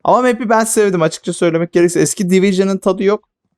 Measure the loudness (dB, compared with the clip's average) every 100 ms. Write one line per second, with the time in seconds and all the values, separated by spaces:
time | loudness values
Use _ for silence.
0 | 0 2 2 -2 0 0 0 0 0 0
1 | -2 -4 -10 -2 -2 0 -2 0 2 2
2 | -2 -2 0 2 2 0 -2 -2 -2 -2
3 | -2 -2 _ _ _